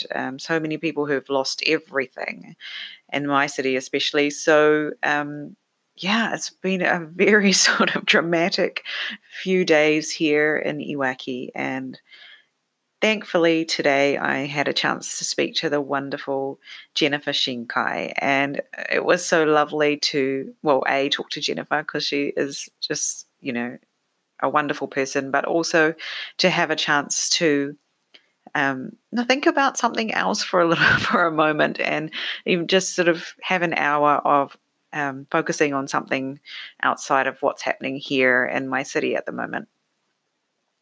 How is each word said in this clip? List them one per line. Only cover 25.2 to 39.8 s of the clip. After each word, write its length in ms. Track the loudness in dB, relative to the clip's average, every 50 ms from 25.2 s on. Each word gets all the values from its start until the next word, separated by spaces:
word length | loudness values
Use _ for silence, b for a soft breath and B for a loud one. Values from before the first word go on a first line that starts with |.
| -4 0
but 140 | 0 0 0
also 500 | 2 0 0 0 2 4 4 4 4 2 B B B B B B B B B
to 120 | 2 2
have 200 | 4 2 2 0
a 60 | 0
chance 520 | -2 0 2 2 2 2 0 -2 -2 -2 0
to, 460 | 0 2 2 2 2 2 0 -2 -6 -12 _ _ _ _ _ _ b b b b b b _ -8 _
um, 420 | -2 0 0 -2 -2 -6 -10 -12 _ _ _ -4 -4 0 2
think 200 | 0 2 2 2
about 300 | 2 4 2 2 0 0
something 360 | -2 -2 0 -2 -4 -2 -2
else 300 | -2 0 0 0 -2 -2
for 180 | 0 2 2
a 60 | 4 4
little, 160 | 4 4 4
<laughs> 160 | 4 4 4
for 260 | 2 2 2 2 2
a 60 | 2
moment, 480 | 2 2 2 2 4 2 0 0 0 -2
and 320 | -2 -2 -2 -2 -4 -6 B B B B B B B
even 220 | 0 0 0 2 2
just 260 | 2 2 2 0 -2
sort 140 | 2 2 2
of 260 | 2 2 -2 -12 -16 _
have 220 | -4 -2 -2 0 0
an 100 | 0 0
hour 440 | 0 2 2 2 4 4 4 4 4 4
of, 300 | 4 4 4 2 0 -4 -16 _ _ _ _ _ _ -8
um, 320 | -6 -4 -4 -6 -8 -10 -2
focusing 420 | -2 -2 0 0 0 0 0 0 0
on 140 | -2 -4 -2
something 520 | -2 -4 -2 -2 -4 -4 -4 -6 -8 -10 B B B B B B B B 0
outside 420 | 0 0 0 0 0 2 2 2
of 160 | 0 -2 0
what's 200 | 0 -2 0 0 -2
happening 320 | -4 -4 -2 -4 -6 -6
here 500 | -6 -6 -2 0 2 4 4 4 4 2
in 220 | 0 -2 -4 -4 -2
my 160 | -2 -4 -4
city 320 | -2 -4 -2 -2 0 -2
at 100 | -2 -4
the 60 | -6
moment. 360 | -8 -8 -8 -6 -8 -10 -10 -12 _ _